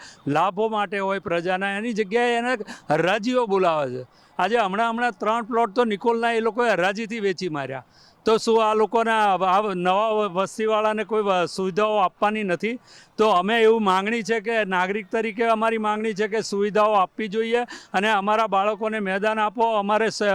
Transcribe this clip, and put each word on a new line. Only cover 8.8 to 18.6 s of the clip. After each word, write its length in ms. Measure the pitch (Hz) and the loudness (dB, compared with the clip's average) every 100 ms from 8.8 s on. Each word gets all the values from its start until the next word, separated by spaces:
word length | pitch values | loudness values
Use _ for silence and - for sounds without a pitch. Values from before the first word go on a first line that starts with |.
| 208 226 226 220 208 | 2 2 2 2 2
આ 400 | 180 185 190 214 | 2 2 2 2
નવા 520 | 185 180 196 220 214 208 | 0 0 2 2 0 0
વસ્તીવાળાને 680 | 175 190 - 220 214 214 214 | -2 -4 -2 0 2 0 -2
કોઈ 180 | 190 220 | -2 -2
વ-, 240 | 202 180 165 | 0 0 0
સુવિધાઓ 500 | - 190 180 214 214 | -2 -4 0 2 2
આપવાની 460 | 180 - 208 214 | 0 0 -2 0
નથી? 360 | 196 175 214 247 - - - - | -2 -2 -4 -6 -12 -20 -8 2
તો 120 | 214 | 4
અમે 320 | 180 190 233 | 4 2 4
એવું 200 | 220 226 | 6 4
માંગણી 400 | 202 185 202 240 | 4 2 2 -2
છે 180 | 202 226 | -2 -4
કે 240 | 202 226 | -2 -2
નાગરિક 420 | 196 180 185 208 190 | 0 0 0 -4 -4
તરીકે 340 | 233 226 202 | -4 -2 0
અમારી 340 | 226 220 226 226 | 0 2 0 0
માંગણી 360 | 214 214 226 | -2 -2 -4
છે 140 | 190 214 | -4 -4
કે 120 | 220 | -4
સુવિધાઓ 500 | - 202 208 202 214 | -4 -2 0 2 4
આપવી 360 | 208 - - 214 | 4 0 -2 -6
જોઈએ 340 | 220 226 240 240 - - | -4 -2 -2 -2 -10 -6
અને 180 | 190 214 | -2 2
અમારા 360 | 202 196 220 220 | 2 2 0 2
બાળકોને 540 | 190 | 0